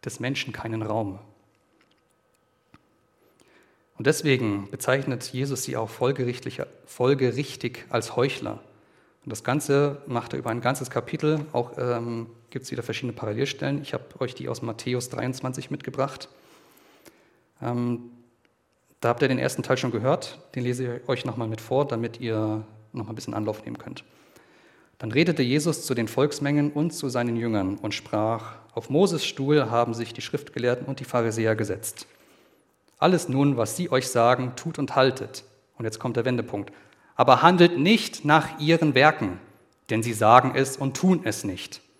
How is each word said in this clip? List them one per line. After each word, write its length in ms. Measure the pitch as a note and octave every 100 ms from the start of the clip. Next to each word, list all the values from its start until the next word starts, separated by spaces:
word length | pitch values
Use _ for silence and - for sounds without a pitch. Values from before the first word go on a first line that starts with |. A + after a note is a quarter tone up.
des 160 | - -
Menschen 340 | B2 C#3 -
keinen 280 | - A2+ A2
Raum. 380 | G#2+ G#2+ G#2 F#2+ - _ _ _ _ _ _ _ _ _ _ _ _ _ _ - _ _ _ _ _ _ _ _ _ _ _ _
Und 100 | A2+
deswegen 640 | D#3 D#3 C3 A2+ G2+ G2+
bezeichnet 520 | - - C3+ C3+ B2+ -
Jesus 320 | B2 C#3+ C3
sie 140 | - B2
auch 120 | A2
folgerichtlich, 720 | - B2+ C3+ B2 B2 - - - - -
folgerichtig 1000 | - B2+ C#3 B2+ A2+ D3+ - A#2+ - -
als 260 | A#2 A2 -
Heuchler. 480 | C3 - G#2 G#2+ - _ _ _ _ _
Und 60 | -
das 140 | A2
Ganze 580 | - C#3 D3 C#3 C#3+ C#3+ -
macht 260 | A#2+ -
er 60 | -
über 100 | A#2+
ein 120 | A#2
ganzes 280 | A#2+ C#3 B2+
Kapitel. 560 | - - D#3 D3+ D#3 D3
Auch, 200 | B2 A#2+ -
ähm, 480 | B2 A#2+ A#2 A#2 A2+ - _
gibt's 220 | C3 B2+
wieder 120 | B2
verschiedene 300 | - A#2 B2
Parallelstellen. 680 | A2+ A2+ G#2+ C3+ - C#3 C#3+
Ich 120 | C#3+
hab 260 | - - -
euch 140 | B2
die 160 | - -
aus 120 | B2
Matthäus 460 | A#2 A2+ - B2 B2
dreiundzwanzig 600 | A#2+ B2 C3 B2+ C3 -
mitgebracht. 580 | C#3 - B2+ C#3 - - _ _ - _ _ _ _ - _ _ _ _ _
Ähm, 480 | B2 A#2+ A#2+ A#2+ - - _ _ _ _ _ _ _ _
da 100 | A#2+
habt 120 | A#2+
ihr 60 | C3+
den 120 | C3
ersten 240 | C3 -
Teil 140 | - B2+
schon 140 | C3
gehört. 480 | A#2 B2 - - - - -
Den 80 |
lese 340 | B2 B2 B2 A#2+
ich 100 | -
euch 160 | B2+
nochmal 240 | C3+ B2 A2+
mit 140 | A2
vor, 260 | - C3 C#3+
damit 320 | A#2 A#2 A#2
ihr 460 | A#2+ A2 G#2+ G#2+ G#2+ - _
nochmal 220 | B2 G#2+
ein 20 | A2
bisschen 180 | -
Anlauf 300 | A2 G#2+ G#2
nehmen 140 | - A#2
könnt. 260 | - - - _ _ - _ _ _ _ _ _
"Dann 140 | A2+
redete 300 | A#2+ E3+ D#3
Jesus 440 | B2 C#3 D#3 D3+ -
zu 80 |
den 140 | A#2+ A2+
Volksmengen 640 | - D3 - C#3+ D3 D3
und 200 | D3 E3
zu 180 | D#3+ C#3
seinen 280 | B2 A#2+ A#2
Jüngern 400 | A#2 A2 F#2+ G2+
und 160 | G#2+
sprach: 600 | - - G#2+ G#2+ A2+ A2+ - -
‚Auf 160 | - -
Moses 360 | C#3+ F#3+ E3 -
Stuhl 460 | - C3+ D3+ A#2+
haben 220 | A#2 A#2+
sich 200 | A2+ A2
die 80 | -
Schriftgelehrten 640 | - - - - A#2+ B2 C3
und 140 | C3
die 60 | B2+
Pharisäer 500 | B2+ A2+ A2 A2 G#2+
gesetzt. 520 | G2 F#2+ - - - _ _ _ _ _ _ _ _ _
Alles 300 | D#3 F3+ -
nun, 280 | C3 C#3+ B2
was 200 | A2 -
sie 120 | F3
euch 200 | C3 B2+
sagen, 440 | A#2+ A#2 B2+ B2+ B2+
tut 220 | E3 D#3+
und 180 | C#3+ -
haltet.‘" 480 | C3 C3 A2 - - _ _ _
Und 80 | A2+
jetzt 140 | -
kommt 180 | B2+ A#2+
der 80 | A#2+
Wendepunkt. 460 | B2 - G#2 G2 - - _ _ -
"Aber 260 | B2 C3
handelt 360 | D#3 F3+ F3 F3
nicht 480 | D#3 A3+ - - D3
nach 340 | D3+ C3 -
ihren 340 | D3 E3 D#3
Werken, 460 | C3 D3 D3 G#2 F2+ - _ _ _ -
denn 140 | A2+
sie 100 | A2+
sagen 400 | A2 A2 B2 C3 B2+
es 220 | C3+ -
und 180 | C#3 C3
tun 260 | F#3 F3
es 200 | A2+ G#2
nicht. 380 | G2+ F2+ - - _